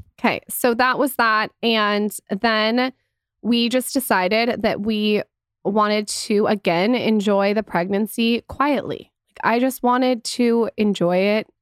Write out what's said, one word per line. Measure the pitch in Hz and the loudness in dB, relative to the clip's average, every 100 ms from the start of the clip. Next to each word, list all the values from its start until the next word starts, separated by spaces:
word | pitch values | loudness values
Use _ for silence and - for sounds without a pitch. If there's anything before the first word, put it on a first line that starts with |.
| - _ | -20 _
Okay, | 233 139 - | -2 -2 -4
so | - 247 | -2 0
that | 233 254 247 | 2 2 0
was | 277 - | -2 0
that. | 233 214 214 - | 0 2 -2 -4
And | 233 226 208 208 208 - - 196 | 0 0 2 0 -2 -6 -8 -4
then | 233 220 214 240 254 - _ _ _ _ | 0 0 2 0 -2 -6 _ _ _ _
we | - 233 233 | -2 0 2
just | 254 247 | 0 -2
decided | 285 - 196 185 214 233 214 | -4 0 0 2 2 0 0
that | 208 - | -2 -2
we | 202 214 214 208 - _ _ _ | -2 0 0 0 -2 _ _ _
wanted | - 208 208 214 208 | -2 0 2 0 -2
to, | - - 208 214 | -6 -2 0 2
again, | 208 - 170 196 | 0 0 0 2
enjoy | 247 - 220 202 196 196 | 0 2 0 2 2 2
the | 208 | 0
pregnancy | 208 175 180 196 214 - 226 233 - | -2 -2 -2 -2 -2 -2 0 -2 -4
quietly. | - 285 269 - - - _ _ | -4 0 0 -4 -8 -12 _ _
Like, | - - | -6 -2
I | 233 | 0
just | 262 262 | 0 0
wanted | 247 247 254 247 | 0 2 2 0
to | - - 240 233 220 - | -4 0 2 2 0 0
enjoy | 214 196 175 180 | -2 0 0 2
it. | 196 214 - _ | 2 0 -4 _